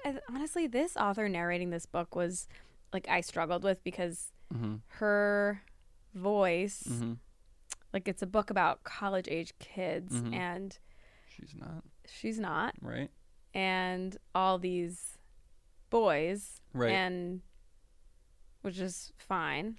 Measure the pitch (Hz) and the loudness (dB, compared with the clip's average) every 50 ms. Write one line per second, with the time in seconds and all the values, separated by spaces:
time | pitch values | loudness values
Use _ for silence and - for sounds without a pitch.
0 | 523 285 269 - - 240 240 269 302 311 - 349 330 262 226 247 311 359 - - | -2 -4 -4 -4 -6 -6 -4 -4 -4 -2 0 0 -2 0 2 2 2 2 2 2
1 | 214 202 196 220 214 202 185 170 175 175 175 175 180 180 170 170 - - - 170 | 2 2 2 2 2 0 2 2 0 2 0 0 0 0 -2 -4 -6 -2 -2 -2
2 | 170 - - 170 175 175 180 - - - - - - - - - - - - 190 | -2 -2 0 0 0 0 0 -4 -8 -10 -14 -18 -20 -20 -20 -20 -18 -6 -6 -6
3 | - - 180 180 170 - - 170 165 160 175 175 185 196 190 185 - 185 - - | 0 2 2 2 2 0 -2 -2 0 2 0 2 2 2 0 2 -2 -8 -4 -2
4 | 180 170 165 - - - - - - - - 117 113 104 107 110 - - - - | -4 -4 -4 -6 -10 -12 -14 -16 -12 -8 -4 -4 -2 -2 -4 -4 -8 -14 -8 -2
5 | 220 208 208 208 208 202 208 202 202 202 208 202 - - - - - - - - | 2 4 4 6 6 4 4 4 4 2 2 -2 -8 -16 -20 -20 -20 -20 -20 -20
6 | - - - 185 180 202 208 202 196 180 170 175 190 202 - - - - 120 117 | -20 -16 -12 -2 0 2 4 6 6 6 4 2 2 0 -4 -6 -4 -4 -2 0
7 | 117 117 117 120 - - - _ - - - - - - - - - - - 196 | 0 -2 -4 -6 -10 -18 -20 _ -20 -20 -20 -20 -14 -14 -14 -14 -14 -6 -6 -4
8 | 180 202 180 - 202 180 196 220 202 - 208 196 170 156 - - - - - - | -2 -2 -4 -4 -4 2 2 2 2 4 2 4 4 4 4 0 -6 -12 -10 -4
9 | 202 196 196 185 180 - 151 165 170 - - - - - - 190 185 165 - 170 | -2 0 0 0 0 0 -2 -4 -4 -6 -10 -16 -18 -14 -8 -4 -2 -2 -2 -2
10 | 185 185 - 120 120 113 - 185 180 175 175 180 196 190 - - - - - - | -4 -4 -4 -2 -2 -2 -2 -2 -2 -2 -4 -4 -8 -8 -10 -14 -20 -20 -20 -20
11 | - - - - - - - - - - 143 - - - 160 160 - - - - | -20 -20 -20 -20 -20 -20 -18 -18 -18 -16 -14 -14 -12 -10 -10 -12 -12 -14 -20 -20
12 | - - - - - 220 220 226 208 175 156 160 - 247 - - - 120 117 120 | -20 -18 -18 -8 -6 -4 -4 -2 -2 -2 0 0 0 0 -2 -6 -8 -6 -4 -4
13 | 139 - - - - - - - - - - 190 190 190 185 185 185 185 185 185 | -6 -6 -8 -16 -20 -20 -20 -20 -20 -8 -2 0 0 2 2 2 2 0 0 -2
14 | 185 190 185 - - - - 185 190 190 185 180 180 180 180 175 175 170 180 - | -2 -4 -6 -10 -14 -2 2 4 4 6 4 4 2 0 0 0 0 -2 -4 -8
15 | - - - - - - - - - - - - _ - - - - - - 226 | -10 -12 -12 -14 -20 -20 -20 -20 -20 -20 -20 -20 _ -20 -20 -20 -10 2 4 6
16 | 220 190 156 143 156 175 196 208 - - - - - - - 127 120 117 190 190 | 6 8 6 6 4 2 0 -2 -4 -10 -14 -18 -20 -10 -2 2 4 4 6 4
17 | 185 185 180 180 175 175 185 185 - - - - - - - - _ - - - | 4 2 0 -2 -4 -4 -6 -6 -8 -12 -20 -20 -20 -20 -20 -20 _ -20 -20 -20
18 | - - - - - - - - - - - - - 202 175 190 185 190 175 - | -20 -20 -20 -20 -20 -20 -20 -20 -20 -20 -20 -8 -8 -8 -6 -4 -6 -6 -6 -8
19 | - - - - - - 190 180 160 147 139 143 180 220 220 | -12 -14 -16 -18 -6 -4 -2 -2 0 0 -2 -2 -4 -6 -6